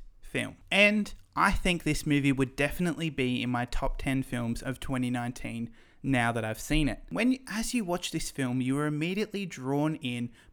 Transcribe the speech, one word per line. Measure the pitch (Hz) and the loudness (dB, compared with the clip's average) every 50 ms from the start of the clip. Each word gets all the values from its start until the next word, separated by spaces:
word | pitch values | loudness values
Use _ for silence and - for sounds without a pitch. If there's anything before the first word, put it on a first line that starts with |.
| - - - - | -18 -18 -20 -20
film. | - - - 127 117 110 - - - - | -14 -8 -6 -6 -6 -6 -8 -12 -6 0
And | 175 196 208 208 214 214 202 - - - - - - | 4 6 6 6 6 4 0 -4 -8 -14 -14 -6 0
I | 143 165 196 | 4 4 4
think | 180 - - 185 175 160 - | 4 4 4 4 2 2 2
this | 156 151 - - | 2 0 2 2
movie | 151 147 143 135 143 | 2 4 4 4 4
would | 135 131 135 123 - | 4 2 2 0 0
definitely | - 143 143 - - 180 170 151 - 165 160 | 0 0 0 0 0 0 0 0 -2 -4 -4
be | 135 - 127 127 123 120 117 | -2 -2 0 0 0 -2 -2
in | 123 | -2
my | 123 120 123 | -2 -2 -2
top | - - - 170 - - - | -2 -2 0 0 0 -2 -2
ten | - 143 131 135 131 | -2 -2 0 0 -2
films | - 127 120 120 117 120 - - | -2 -4 -4 -2 -2 -4 -4 -4
of | 135 127 - | -6 -6 -6
twenty | - - 135 127 127 123 | -4 -4 -2 -2 0 -2
nineteen | 123 123 120 120 123 - - 120 113 117 117 117 - - - - _ - | -2 -2 -4 -4 -6 -8 -8 -8 -6 -6 -8 -8 -10 -16 -20 -20 _ -6
now | - 135 135 123 117 117 | -2 0 2 4 4 2
that | 113 - 113 | 2 0 -2
I've | 110 110 - | -2 -4 -6
seen | - - 147 156 147 | -2 2 2 4 4
it. | 127 101 - - - | 2 0 -4 -8 -6
When, | - 185 226 254 262 - - - | -2 0 2 2 2 0 -4 -8
as | 202 220 226 - - | -6 -6 -4 -2 -2
you | 247 208 | -2 -2
watch | 170 175 180 - - | -2 -2 -4 -4 -4
this | - 160 - - | -4 -4 -4 -4
film, | - - 135 123 123 131 | -4 -2 -2 0 0 0
you | 123 127 135 | 0 0 0
are | 143 151 | 0 0
immediately | 151 151 147 156 170 190 208 214 208 - 208 202 | 0 0 -2 -2 -2 -2 -2 -4 -4 -4 -6 -6
drawn | 170 - 135 127 131 139 143 151 156 160 | -6 -8 -6 -4 -2 0 2 2 0 0
in | - - 123 123 120 120 120 - - - - | -2 -4 -4 -2 -2 -4 -6 -8 -12 -20 -12